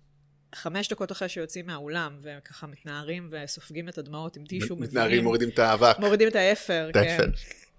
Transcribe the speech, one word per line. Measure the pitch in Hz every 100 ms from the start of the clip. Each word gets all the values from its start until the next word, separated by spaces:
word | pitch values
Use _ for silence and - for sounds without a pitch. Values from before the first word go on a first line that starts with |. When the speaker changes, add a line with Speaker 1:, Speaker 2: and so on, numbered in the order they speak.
| _ _ _ _ _
Speaker 1:
חמש | - 165 185 202
דקות | 208 190
אחרי | 196 185
שיוצאים | 180 160 185 175
מהאולם, | 156 147 165 156 143
וככה | 147 143 - - 151
מתנערים | 143 156 147 147 175 175
וסופגים | 156 143 - - 156 170
את | 170
הדמעות | 151 151 160 147
עם |
טישו, | 147 185 220 175
Speaker 2:
מת-, | 156
מתנערים, | 127 113
Speaker 1:
מבינים, | 120
Speaker 2:
מורידים | 117 113 117
את | 113
האבק. | 113 107 120 165
Speaker 1:
מורידים | 202 208 220
את | 214
האפר, | 185 208 - 170 160
Speaker 2:
את |
Speaker 1:
כן. | 165
Speaker 2:
האפר. | 170 170 - - - - -